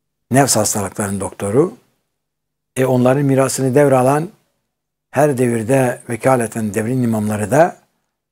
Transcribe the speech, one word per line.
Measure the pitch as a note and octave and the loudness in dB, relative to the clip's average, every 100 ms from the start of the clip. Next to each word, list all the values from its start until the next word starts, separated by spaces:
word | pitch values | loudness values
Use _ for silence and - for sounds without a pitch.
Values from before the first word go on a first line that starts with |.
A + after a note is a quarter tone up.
| _ _ - | _ _ -2
nefs | B2+ C3 A2 | 0 2 0
hastalıkların | G#2+ G#2+ F#2+ - G2 G2 | -2 -4 -6 -6 -6 -6
doktoru. | F#2 - G2+ A#2+ F3+ - _ _ _ _ _ _ _ _ _ - | -8 -8 -2 0 0 -4 _ _ _ _ _ _ _ _ _ -4
E, | C3 | 0
onların | B2+ B2 C3+ C#3 | 2 2 2 2
mirasını | C3 C3 - C3 B2+ | 0 0 -2 0 2
devralan | C#3+ C3 B2+ D3 F3 - _ _ _ _ _ _ _ | 4 4 2 0 -4 -12 _ _ _ _ _ _ _
her | B2+ D3+ B2+ | 0 0 2
devirde | B2 A#2 G#2+ C3+ B2+ - - | 0 0 0 0 0 -4 -8
vekaleten | A#2 C#3 C3 A2+ A#2 G#2+ | -4 0 0 0 -4 -4
devrin | G#2 A2 C3 | -4 -2 -2
imamları | A#2 A2 G#2+ G#2 G#2 | -2 -2 -2 -4 0
da | C#3+ F3+ - _ _ _ _ _ | 2 2 -2 _ _ _ _ _